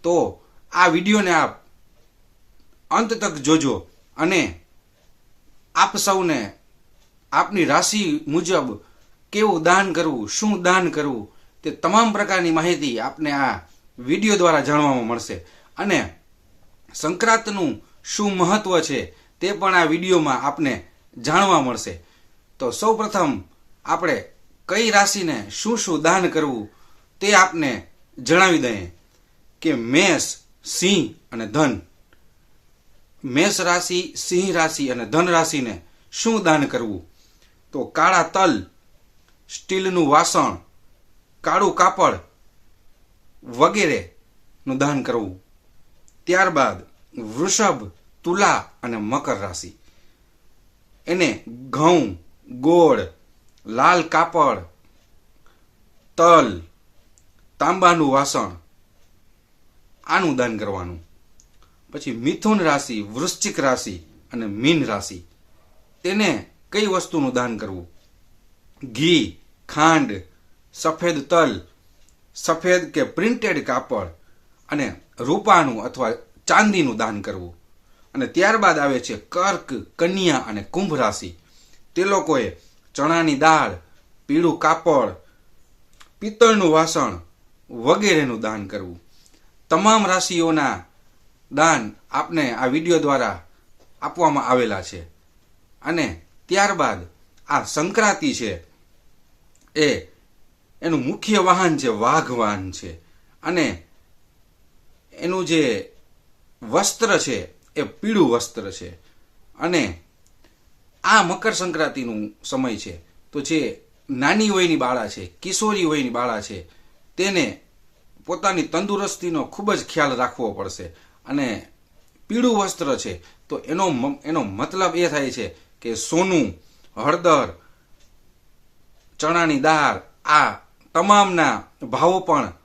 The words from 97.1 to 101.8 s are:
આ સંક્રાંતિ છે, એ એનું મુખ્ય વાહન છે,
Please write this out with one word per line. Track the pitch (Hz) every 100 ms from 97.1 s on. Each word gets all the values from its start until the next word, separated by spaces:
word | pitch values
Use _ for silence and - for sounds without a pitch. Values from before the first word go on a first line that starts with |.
| _ _ _ -
આ | 143
સંક્રાંતિ | 107 151 170 226 214 190 147
છે, | 107 113 90 - _ _ _ _ _ _ _ _ _ _ 151
એ | 151 101 - _ _ _ - _ _ _
એનું | 170 156
મુખ્ય | 127 190 - 208
વાહન | 185 180 180
છે, | 151